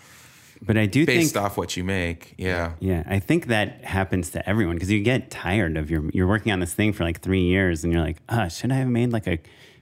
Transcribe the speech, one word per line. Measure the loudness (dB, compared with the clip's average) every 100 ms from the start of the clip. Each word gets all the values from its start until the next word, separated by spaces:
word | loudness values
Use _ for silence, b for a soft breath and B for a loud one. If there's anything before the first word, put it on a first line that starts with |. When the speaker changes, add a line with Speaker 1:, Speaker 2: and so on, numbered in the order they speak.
| B B B B B B
Speaker 1:
But | 0 2
I | 4
do | 4 4
Speaker 2:
based | 4 4 2
Speaker 1:
think | -2
Speaker 2:
off | -2
what | -4 -4
you |
make. | -2 -2 -2 -4 -12 -6
Yeah. | -4 -2 -2 -4
Speaker 1:
Yeah, | -2 -2 0
I | -2
think | 2 0 2
that | 0 0 -4 -6
happens | -2 0 -2 -2
to | -6 -2
everyone, | 0 0 0
'cause | 0
you | 2
get | 2 0 -2
tired | -8 -2 0 0 -2
of | -2
your, | -2 0
you're | 0 2
working | 2 0
on | -2
this | -2
thing | 0 0
for, | 0
like, | -2 -2
three | 0 2
years, | 4 4 2 0
and | 0
you're | 0
like, | 0 -4 -4
"Ah, | -2 -2
should | -2 -2
I | 0
have | 0
made, | 0 0
like, | 0 -2
a | -4 -6 B B B